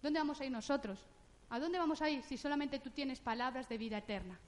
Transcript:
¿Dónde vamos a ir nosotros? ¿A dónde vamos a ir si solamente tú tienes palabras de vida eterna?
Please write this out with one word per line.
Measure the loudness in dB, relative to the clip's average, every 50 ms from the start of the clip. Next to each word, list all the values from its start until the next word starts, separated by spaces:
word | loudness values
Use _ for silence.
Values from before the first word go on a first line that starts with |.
¿Dónde | 2 4 4 4
vamos | 4 2 2 0
a | -2
ir | -2
nosotros? | -2 -2 2 2 2 2 2 0 -6 -6 -8 -18 -20 -20 -20 -20 -20 -20 -10 -4
¿A | -2 0
dónde | 2 2 2 4
vamos | 4 4 4 4 4
a | 2
ir | 2 2
si | -2 -4 -8 -4
solamente | 0 0 2 2 2 0 -2 -4
tú | -4 -6
tienes | -4 -2 -2 -2 -2 -2
palabras | -2 -2 0 0 0 0 0 -2 -4 -4
de | -4 -4
vida | -2 -2 -2 -4
eterna? | -2 -2 -4 -4 -4 -6 -10 -12 -14